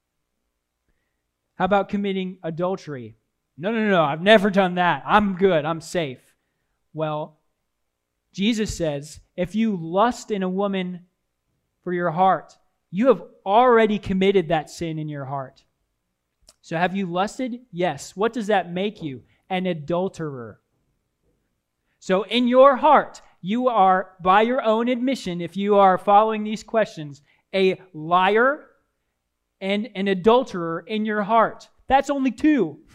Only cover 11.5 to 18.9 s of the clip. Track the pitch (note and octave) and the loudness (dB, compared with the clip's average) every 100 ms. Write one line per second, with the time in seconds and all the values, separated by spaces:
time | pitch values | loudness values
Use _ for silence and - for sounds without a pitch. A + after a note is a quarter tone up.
11.5 | _ _ _ - F3+ F3 D#3+ F#3+ E3+ - | _ _ _ -8 -4 -2 2 2 2 -2
12.5 | _ _ _ _ F3 C4 G3 - _ F#3+ | _ _ _ _ 0 2 2 0 _ 0
13.5 | G#3 B3+ A3+ A3 G#3 - F#3+ F#3+ G3 D#3+ | 4 6 6 4 0 -2 0 2 2 2
14.5 | D#3+ C#3+ - E3+ D#3 D3+ D3 C3 C#3 C3 | -2 -4 -10 -8 -8 -8 -10 -10 -10 -10
15.5 | _ _ _ _ _ _ _ _ _ _ | _ _ _ _ _ _ _ _ _ _
16.5 | _ - E3 F3+ F#3+ F#3+ F3 G#3 - C4 | _ -10 -4 -2 -2 -4 -4 -4 -4 -8
17.5 | A#3+ _ E3+ F3 C#3 - - A3 A#3+ G3+ | -10 _ -4 -4 -4 -10 -4 -4 -2 -2
18.5 | G#3 E3+ F3 G3+ | -2 -2 -4 -6